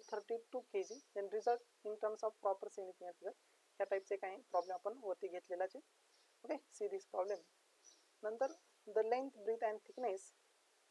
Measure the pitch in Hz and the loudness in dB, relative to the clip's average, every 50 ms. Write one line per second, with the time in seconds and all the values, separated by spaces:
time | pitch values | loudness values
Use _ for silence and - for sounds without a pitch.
0 | 220 - 220 208 202 - 226 233 - _ - 254 233 _ - 196 185 190 226 277 | -4 -4 -6 -6 -2 -2 -4 -4 -4 _ -8 -8 -8 _ -2 -2 -2 -2 -6 -14
1 | - _ - 202 202 196 208 220 208 240 240 240 - _ _ _ - 208 214 208 | -14 _ -6 -4 -4 -2 -2 0 4 4 4 2 2 _ _ _ -8 -6 -4 -2
2 | - 214 220 - 226 220 - _ - 202 190 - 214 208 - 208 190 185 180 _ | -2 -2 -2 0 -2 -2 -2 _ 0 0 2 2 -2 -8 -6 -8 -8 -8 -10 _
3 | 180 180 175 _ 175 202 - _ _ _ _ _ _ _ _ - 196 196 196 196 | -12 -12 -12 _ -10 -10 -10 _ _ _ _ _ _ _ _ -2 0 2 2 0
4 | 190 - 202 196 202 190 190 - - _ - 180 175 185 185 175 - 202 233 269 | 2 0 -2 -2 0 -4 -6 -8 -10 _ 2 2 2 2 -4 -2 -2 -4 -4 -2
5 | 226 196 180 - 208 180 170 180 - - 180 175 185 190 - 277 - _ _ _ | -2 -2 -2 -2 -2 -4 -4 -4 -6 -4 -2 0 0 -2 -2 -8 -16 _ _ _
6 | _ _ _ _ _ _ _ _ - 254 302 - - _ - - 208 202 196 190 | _ _ _ _ _ _ _ _ -6 -4 -4 -4 -4 _ -6 -4 -4 -2 -2 -4
7 | - - - 196 185 202 202 170 - _ _ _ _ _ _ _ _ - - - | -6 -4 -2 0 0 0 0 -4 -4 _ _ _ _ _ _ _ _ -20 -20 -20
8 | _ _ _ _ - 214 226 233 262 277 - - _ _ _ _ _ 208 202 220 | _ _ _ _ -4 -4 0 2 0 0 0 -6 _ _ _ _ _ 2 4 4
9 | 214 220 240 254 269 269 - 220 202 214 226 226 233 214 214 208 _ - - 254 | 6 6 6 4 2 -2 -6 -4 0 0 0 4 2 0 0 0 _ -12 -8 -2
10 | 247 220 190 190 - - - _ _ _ _ _ _ _ _ _ _ _ | 0 0 0 0 -4 -12 -20 _ _ _ _ _ _ _ _ _ _ _